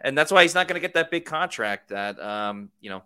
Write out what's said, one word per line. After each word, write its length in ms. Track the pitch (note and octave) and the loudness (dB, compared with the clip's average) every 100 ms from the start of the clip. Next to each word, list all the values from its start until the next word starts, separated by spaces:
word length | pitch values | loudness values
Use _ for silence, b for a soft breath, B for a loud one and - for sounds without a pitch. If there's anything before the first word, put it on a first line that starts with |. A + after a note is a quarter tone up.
and 160 | - C#3 | -4 0
that's 140 | D#3 | 4
why 120 | F#3+ | 6
he's 120 | F3 F3+ | 6 6
not 120 | F3+ | 0
gonna 120 | F3 | -2
get 140 | F3+ | -2
that 160 | E3+ D#3+ | 0 0
big 160 | E3+ E3 | -2 -4
contract 640 | D#3+ F3 - A2 G2+ - | -4 -4 -2 -4 -4 -6
that, 300 | G2 G2+ G2+ | -6 -6 -6
um, 500 | G#2 G#2 G#2 G2+ G2+ _ | -6 -4 -4 -6 -12 _
you 80 | G#2+ | -14
know, 140 | F#2+ | -14